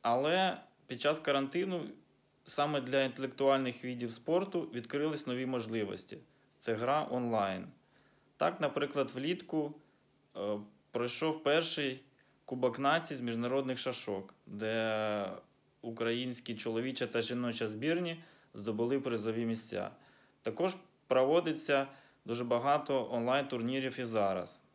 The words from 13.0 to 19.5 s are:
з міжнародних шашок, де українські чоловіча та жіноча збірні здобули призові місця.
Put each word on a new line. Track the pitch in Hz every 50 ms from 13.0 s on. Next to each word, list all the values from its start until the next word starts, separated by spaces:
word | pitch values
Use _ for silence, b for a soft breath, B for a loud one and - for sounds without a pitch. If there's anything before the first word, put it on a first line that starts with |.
| 165 - 151
з | 131
міжнародних | 123 120 117 117 117 120 131 139 135 131 127 123
шашок, | - 131 123 - - - 101 95 95 - - _ _
де | - - 104 110 110 110 113 113 113 110 107 107 107 107 104 101 95 92 - - _ _ _ _ _ _ _ -
українські | 120 117 117 117 117 117 120 127 127 123 120 - - 117
чоловіча | 107 - 120 113 117 123 131 131 - 131
та | 117 - 117 110
жіноча | - 123 123 123 120 113 - 117 107
збірні | 107 107 123 156 165 170 180 170 165 165 B B B B B B B
здобули | 107 101 110 110 107 117 120 139 135
призові | 135 135 117 110 104 113 110 117 117
місця. | 113